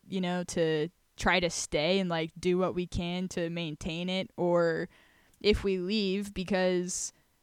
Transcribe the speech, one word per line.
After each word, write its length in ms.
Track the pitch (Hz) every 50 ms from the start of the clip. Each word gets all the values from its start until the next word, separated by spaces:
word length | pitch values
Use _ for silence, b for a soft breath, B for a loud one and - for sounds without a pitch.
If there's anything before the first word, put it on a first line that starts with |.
| _
you 140 | - - 185
know, 220 | 180 175 180 180 175
to 440 | - - 180 165 160 156 151 151 170 - _ _ _ _
try 220 | - - 190 175 185
to 100 | 180 165
stay 480 | - - - - - 151 147 170 190 196
and, 100 | 190 175
like, 220 | 170 160 160 160 - 165
do 180 | 180 185 180
what 160 | 180 185 175 -
we 140 | 180 180
can 400 | - - - 175 175 175 185 185 175
to 200 | - 180 170 170
maintain 580 | 170 170 170 156 156 - - 190 160 170 180 180
it? 220 | 185 190 185 - -
Or 540 | - 175 175 175 175 170 165 160 165 170 - b b b b b b b b b b
if 240 | - 202 214 - -
we 140 | 202 190
leave 560 | 185 175 185 220 220 202 190 185 202 202 202 -
because 800 | 185 180 170 202 185 185 185 185 180 180 185 - - - - - _ _ _ _ _